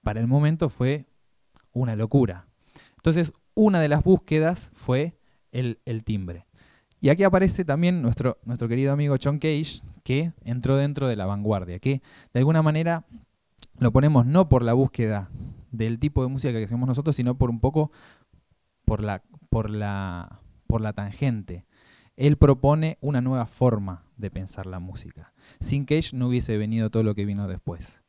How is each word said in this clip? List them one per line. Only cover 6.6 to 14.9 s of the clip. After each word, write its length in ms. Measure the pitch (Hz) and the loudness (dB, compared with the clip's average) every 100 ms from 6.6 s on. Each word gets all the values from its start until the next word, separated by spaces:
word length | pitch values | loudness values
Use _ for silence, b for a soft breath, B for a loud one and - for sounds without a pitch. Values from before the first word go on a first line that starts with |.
| b b b _ | b b b _
Y 100 | - | 2
aquí 120 | 175 | 4
aparece 420 | 196 185 190 - | 4 4 2 0
también 380 | 165 143 175 180 | -2 0 2 2
nuestro, 360 | 120 113 127 - | 0 0 -2 -4
nuestro 220 | - 120 117 | -8 -6 -2
querido 260 | 120 139 | 0 0
amigo 220 | 143 147 135 | 0 0 0
John 160 | 143 147 | 0 -2
Cage, 440 | 160 147 156 - - - | -2 -2 -4 -10 -16 -20
que 300 | - 131 165 - | -2 -2 -2 -8
entró 340 | - 123 127 135 | -8 -6 0 0
dentro 300 | 143 143 131 | 0 -2 -2
de 80 | |
la 120 | 110 95 | -2 -2
vanguardia, 520 | 101 104 101 90 87 | -2 0 -2 -4 -4
que 240 | 131 135 B B B | -2 -4 B B B
de 80 | 120 | 0
alguna 220 | 135 160 | 2 4
manera 420 | 156 156 165 165 - 233 _ _ _ _ - - | 2 0 -2 -4 -8 -20 _ _ _ _ -20 -2
lo 140 | 123 | 2
ponemos 340 | 123 147 143 120 | 4 6 4 6
no 220 | 165 175 | 4 6
por 140 | 127 | 4
la 100 | 117 | 4
búsqueda 580 | 120 135 | 2 2